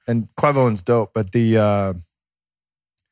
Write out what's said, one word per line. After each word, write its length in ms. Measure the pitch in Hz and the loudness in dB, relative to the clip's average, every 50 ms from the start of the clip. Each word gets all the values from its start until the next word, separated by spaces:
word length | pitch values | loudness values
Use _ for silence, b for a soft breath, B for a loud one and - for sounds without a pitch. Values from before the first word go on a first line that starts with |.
| - | -6
and 200 | - 117 117 104 - - | -4 -4 -4 -4 -6 -6
Clive 200 | - - 147 143 | -2 0 0 2
Owen's 240 | 135 127 120 107 95 | 2 2 2 0 -2
dope, 300 | - - 120 117 104 - - | -2 0 0 0 0 -2 -4
but 180 | 113 104 92 | -6 -4 -2
the, 260 | - - 117 113 110 | 0 0 2 2 2
uh, 360 | 110 104 104 101 101 98 95 92 87 - _ _ _ _ _ _ _ _ _ _ _ _ _ _ _ _ _ _ _ _ _ | 2 2 2 2 0 -2 -4 -6 -8 -14 _ _ _ _ _ _ _ _ _ _ _ _ _ _ _ _ _ _ _ _ _